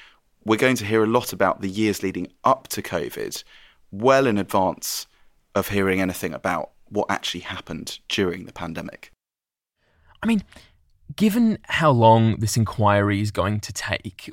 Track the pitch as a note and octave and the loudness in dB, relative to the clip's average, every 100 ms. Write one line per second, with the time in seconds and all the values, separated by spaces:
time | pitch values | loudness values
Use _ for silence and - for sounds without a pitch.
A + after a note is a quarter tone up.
0 | - _ _ _ G#2 A2 C3 B2 G2+ A2 | -20 _ _ _ 0 2 2 2 0 2
1 | G#2+ A#2+ A#2 F#2+ F#2+ - G2 G2 A2 G2 | 4 2 0 0 0 0 -4 -2 0 0
2 | G2 F2+ F2 _ - C3+ - - - F2+ | -4 -4 -8 _ 0 0 -4 -10 -6 -6
3 | B1 - G1+ - - - - _ - G2 | -6 -8 -8 -10 -14 -20 -20 _ -16 0
4 | A#2+ C3+ C3+ G#2 F#2 G2+ F#2 - - - | 4 4 4 0 0 0 0 -4 -8 -8
5 | - _ _ _ _ G2+ F#2 G2+ F#2+ F#2+ | -10 _ _ _ _ -4 -2 0 0 0
6 | F#2 F2+ F2+ C#2+ F2+ E2+ - _ - G#2 | -2 -4 -8 -6 -4 -4 -6 _ -8 -4
7 | - G2 - F2 - F#2 - E2 - - | -2 -4 -6 -10 -10 -12 -10 -12 -10 -14
8 | - - F#2 F2+ F2+ - F2 E2 - - | -8 -2 -2 -2 -12 -14 -12 -10 -12 -16
9 | - _ _ _ _ _ _ _ _ _ | -20 _ _ _ _ _ _ _ _ _
10 | _ - G#3+ A3 - - - _ _ _ | _ -6 -2 -2 -2 -20 -20 _ _ _
11 | - - G#3+ A3 A3+ G#3 - - D#3+ A#2+ | -12 0 2 4 2 0 -4 2 4 6
12 | A2+ A2+ A2+ G#2 A2+ - G#2+ - G#2 G2+ | 8 8 6 2 0 0 0 2 4 4
13 | G2+ G2+ G#2 G2+ F#2 G#2 - G2 - D2+ | 2 0 -2 -2 -2 -2 -6 -10 -6 -6
14 | - - - | -8 -14 -20